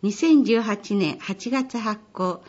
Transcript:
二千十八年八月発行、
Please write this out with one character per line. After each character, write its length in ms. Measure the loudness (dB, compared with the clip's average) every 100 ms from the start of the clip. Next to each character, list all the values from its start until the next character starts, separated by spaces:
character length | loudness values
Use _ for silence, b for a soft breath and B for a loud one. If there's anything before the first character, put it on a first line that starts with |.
二 120 | -2
千 320 | 0 4 6
十 180 | 6 2
八 320 | 0 -4 -2
年 240 | 0 0 -2
八 320 | -8 -8 -4
月 260 | -4 -4 -6
発 240 | -6 -6 -10
行、 280 | -6 -4 -4